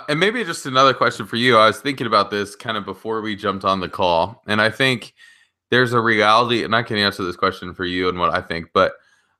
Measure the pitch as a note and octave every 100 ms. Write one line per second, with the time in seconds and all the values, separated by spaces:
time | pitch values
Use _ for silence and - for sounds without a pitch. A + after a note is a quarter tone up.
0 | - D3+ G3 A#3+ E3+ E3 C#3+ C3 C3+ B2
1 | A#2+ - G#2 A#2 B2+ A2+ A2 G#2 C#3+ C3
2 | A#2 G#2+ G2+ G2+ G2+ - A#2+ G#2+ G2 F#2+
3 | A2 A2 G#2+ G2+ G#2+ G2 G2 F#2+ F2 -
4 | F#2 E2+ F2+ A#2 - G#2+ A2 - C3 B2
5 | - _ - _ _ _ _ A#2+ B2 A#2+
6 | A2+ G#2+ G#2 A2 A#2+ A#2 D#2+ A2+ A#2 G#2+
7 | G2+ G2 F2+ F2+ F#2+ F#2 F2+ F2 F2+ F2+
8 | F#2 F2+ E2+ F2 F2+ E2+ E2 F#2+ F#2 -
9 | _ _ _ _